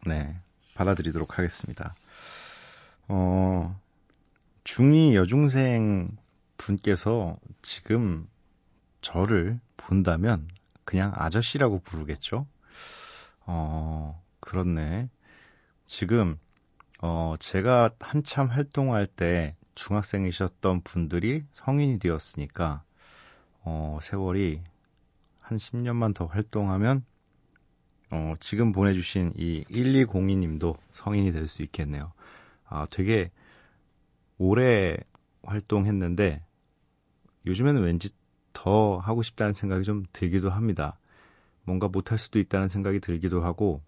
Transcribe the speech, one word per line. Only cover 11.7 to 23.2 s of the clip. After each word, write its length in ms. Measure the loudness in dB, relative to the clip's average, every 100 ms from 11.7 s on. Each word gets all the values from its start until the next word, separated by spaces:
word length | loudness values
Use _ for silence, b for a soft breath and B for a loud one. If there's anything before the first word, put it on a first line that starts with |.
| 0
부르겠죠? 680 | -4 -8 -6 -8 -6 -6 -6 _ B B B B B B B B -6
어, 760 | -4 -4 -4 -6 -6 -8 -12 -20 _
그렇네. 680 | -8 -2 0 0 -2 -4 -6 -10 b b b b b _ -18
지금, 520 | -6 2 2 2 -2 -10 _ _ _ _ -8
어, 320 | -4 -2 -2 -4
제가 520 | -4 0 4 4 4 2
한참 480 | -6 -4 -2 -2 0
활동할 580 | 0 -2 -2 0 0 0
때 500 | 0 0 0 -2 -6 -16
중학생이셨던 1080 | -12 -4 -2 -2 -2 -2 -2 -4 -2 0 0
분들이 640 | -2 -4 -2 0 0 -2 -6
성인이 460 | -8 -2 2 2 0
되었으니까, 840 | 0 -2 -4 -8 -8 -4 -4 -4 -10 b b b